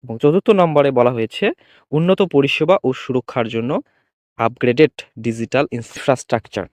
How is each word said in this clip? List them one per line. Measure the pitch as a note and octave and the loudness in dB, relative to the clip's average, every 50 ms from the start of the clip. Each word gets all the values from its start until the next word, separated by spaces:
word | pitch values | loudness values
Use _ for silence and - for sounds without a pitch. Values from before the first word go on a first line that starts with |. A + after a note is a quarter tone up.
| - | -12
এবং | A#2+ A2+ A2+ | -12 -8 2
চতুর্থ | - D3 D#3 G3 - - G#3+ F#3+ | 2 2 2 2 0 0 0 0
নম্বরে | F3 E3 D3+ D3 C#3 C#3 C3 B2 | 2 2 2 2 2 2 2 2
বলা | A#2+ A#2+ B2+ | 2 2 2
হয়েছে | A#2 A2+ G#2+ - - G3+ G#3+ F4+ _ _ _ _ _ _ _ | -2 -6 -6 -6 -4 -4 -4 -4 _ _ _ _ _ _ _
উন্নত | - D3+ E3 F3 F#3+ - G3+ F3 - | -2 -2 2 2 2 2 0 2 2
পরিষেবা | C#3 C#3 C3+ - - D#3 D#3 F#3+ - - | 2 2 2 0 -2 2 2 2 2 2
ও | C3+ | -2
সুরক্ষার | C3 - - - B2 B2+ - - - C3 A#2 A2 | -4 -4 -6 -4 -4 -4 -4 -2 -4 -4 -4 -2
জন্য | A#2+ A2+ A2+ B2 D#3 A3 - _ _ _ _ _ _ _ _ _ _ - | -4 -6 -4 -4 -6 -6 -6 _ _ _ _ _ _ _ _ _ _ -2
আপগ্রেডেড | A2+ A2+ B2 _ - A#2+ A#2+ C3 D#3 C#3+ _ - - _ _ G#2+ A2 | -2 -2 -2 _ 0 0 4 4 4 4 _ -6 -20 _ _ -6 -4
ডিজিটাল | A#2 A2+ A2+ A#2 A2 - B2+ C#3 - - | -4 -4 -4 -6 -2 0 -2 -2 0 -4
ইনফ্রাস্ট্রাকচার। | A#2+ A2 - - - - - C3 B2 - _ - A2+ _ - - G#2 F2 - | -10 -10 -10 -16 -6 0 0 0 0 0 _ -4 -4 _ -6 -8 -8 -8 -8